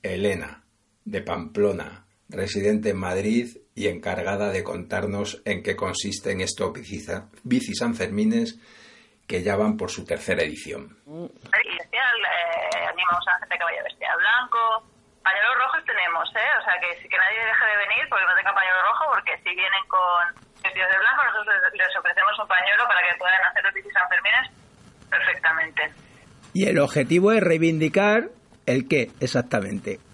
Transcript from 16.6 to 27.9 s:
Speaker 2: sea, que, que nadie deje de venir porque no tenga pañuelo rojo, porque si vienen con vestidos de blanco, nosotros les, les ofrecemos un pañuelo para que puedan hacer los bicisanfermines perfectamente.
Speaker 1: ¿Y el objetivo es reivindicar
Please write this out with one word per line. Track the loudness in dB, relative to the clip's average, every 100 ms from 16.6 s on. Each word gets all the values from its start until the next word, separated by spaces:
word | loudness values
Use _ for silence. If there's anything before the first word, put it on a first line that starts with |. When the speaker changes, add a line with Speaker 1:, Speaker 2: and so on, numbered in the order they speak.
| 0
Speaker 2:
sea, | -2
que, | -2 -8 -4
que | 2
nadie | 2 2 0
deje | 2 2
de | 2 0
venir | -2 0
porque | 0 2
no | 2
tenga | 2
pañuelo | 2 2 2 2
rojo, | 2 2 0
porque | -2 -6
si | -6 -2
vienen | -2 -2 0
con | 0 4 4 2 -4 -20 _
vestidos | -6 -2 2
de | 4
blanco, | 4 4 2
nosotros | 0 0 2
les, | 2 2
les | 0 0
ofrecemos | 0 2 2 0
un | 0
pañuelo | 2 4 2 4
para | 2 2
que | 0
puedan | 2 4 2
hacer | 2
los | 0
bicisanfermines | -2 -2 0 2 2 2 2 0 -8 -20 -20 -20 -20 -4
perfectamente. | 0 0 0 0 0 -2 -4 -6 -6 -20 -20 -20 -20 -6
Speaker 1:
¿Y | 0 2
el | 4
objetivo | 4 2 4 4 6
es | 4
reivindicar | 4 4 4 2 2